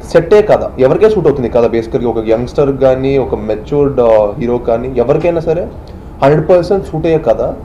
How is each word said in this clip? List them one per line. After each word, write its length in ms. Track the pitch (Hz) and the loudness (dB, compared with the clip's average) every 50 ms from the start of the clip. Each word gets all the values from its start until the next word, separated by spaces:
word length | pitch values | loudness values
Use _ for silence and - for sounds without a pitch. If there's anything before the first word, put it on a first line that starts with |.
| - - - | -16 0 0
సెట్టే 300 | 170 160 - 208 208 202 | 0 2 4 4 2 4
కథ, 280 | - 139 113 110 - - - | 4 2 0 0 -4 -2 0
ఎవరికే 320 | 131 131 156 175 196 226 | 2 2 2 4 2 2
సూట్ 160 | 214 202 160 | 2 2 2
అవుతుంది 220 | 156 127 131 123 113 | 0 0 0 -2 0
కథ. 160 | - 120 117 | 0 2 2
Basically 420 | 113 107 117 113 113 - 131 120 | 2 0 -2 -4 -2 -4 -2 -2
ఒక 220 | 120 110 117 110 110 | -2 -2 -2 0 0
యంగ్‌స్టర్ 480 | 110 113 123 120 - - 147 139 139 | 0 0 -2 -4 0 0 0 0 0
కానీ, 420 | 127 135 131 131 131 131 135 139 135 | 2 2 2 2 2 0 0 0 0
ఒక 160 | 123 110 123 | 0 -2 -4
మెచ్యూర్డ్, 680 | 110 107 107 107 104 - - 147 143 143 135 127 123 | -6 -4 -4 -6 -6 -4 -4 0 0 0 0 2 2
ఆ, 320 | 120 117 110 107 107 101 101 - | 2 4 4 4 4 2 -2 -4
హీరో 200 | 117 117 120 120 | -4 -2 -2 -2
కానీ, 360 | 120 120 113 117 123 131 135 | 0 -2 -2 -2 -2 -4 -2
ఎవరికైనా 440 | 120 120 120 147 156 156 175 170 165 | -2 0 2 0 0 0 0 -2 -2
సరే 260 | 156 165 160 170 208 233 - - - - - - - - - - 139 | -2 -2 -2 -2 -4 -8 -12 -16 -18 -18 -18 -18 -18 -18 -6 0 2
హండ్రెడ్ 260 | 139 147 160 160 - | 2 4 2 2 4
పర్సెంట్ 380 | 185 180 165 - 208 190 190 | 2 2 4 0 -2 -2 -2
సూట్ 200 | - - 156 156 | -6 -8 -4 -2
అయ్యే 120 | 165 160 156 | 0 0 0
కథ. 360 | 131 117 110 107 117 147 - - - | 2 0 0 0 0 -6 -6 -10 -14